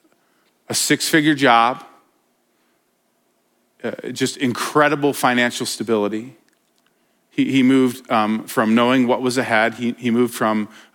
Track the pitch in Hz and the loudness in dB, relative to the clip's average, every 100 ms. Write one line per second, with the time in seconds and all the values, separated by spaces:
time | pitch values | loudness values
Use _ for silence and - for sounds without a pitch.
0 | _ _ _ _ _ _ - 117 - 151 | _ _ _ _ _ _ -8 -4 -2 -2
1 | - 165 151 147 135 117 117 123 - _ | 0 0 2 2 4 4 4 -2 -12 _
2 | _ _ _ _ _ _ _ _ _ _ | _ _ _ _ _ _ _ _ _ _
3 | _ _ _ _ _ _ _ _ 117 - | _ _ _ _ _ _ _ _ -12 -10
4 | - 123 131 - 117 110 - 151 147 147 | -10 -6 -6 -4 -4 -4 -2 2 2 2
5 | 143 131 131 123 120 117 113 - 110 110 | -2 0 0 0 0 -2 -8 -8 -2 0
6 | 101 107 123 135 _ _ _ _ _ _ | 0 -4 -12 -20 _ _ _ _ _ _
7 | _ _ _ - 131 135 127 135 127 120 | _ _ _ -4 0 2 4 4 2 -2
8 | - 117 107 110 - - 110 113 120 131 | -4 -2 0 -2 -4 -2 2 2 4 2
9 | 123 113 127 123 117 110 113 117 120 120 | 2 0 0 -2 0 0 0 -2 -6 -4
10 | 123 117 120 - 113 110 104 - - | -2 0 0 0 -2 -2 -4 -12 -8